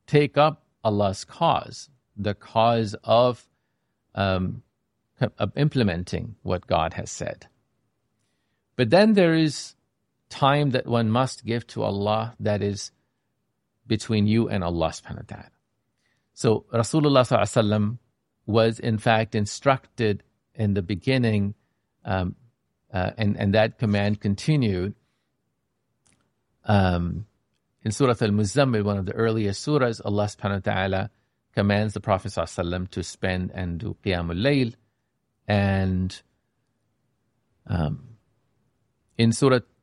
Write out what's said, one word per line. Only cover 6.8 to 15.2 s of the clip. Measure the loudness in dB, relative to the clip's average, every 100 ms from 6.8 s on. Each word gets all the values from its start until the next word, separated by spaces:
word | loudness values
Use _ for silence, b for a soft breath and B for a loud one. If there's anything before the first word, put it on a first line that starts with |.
| 0
has | -4 -10
said. | -8 -10 -10 -16 _ _ _ _ _ _ _ _ _ _ _ _ -2
But | 4
then | 6 6
there | 6 4
is | 4 2 -2 -10 -20 _ _ _ _ _
time | 0 2 4 2
that | 0 0
one | 0 2
must | 0 0 -4
give | -6 -6 -6
to | -6
Allah | -4 -2 0 -2 -4 -6
that | -4 -2
is | -2 -4 -10 -18 _ _ _ _ _ _ _ _ -4
between | -4 0 0 2
you | 2 0
and | -2
Allah | -2 -2 -2
subhanahu | -4 -12 -16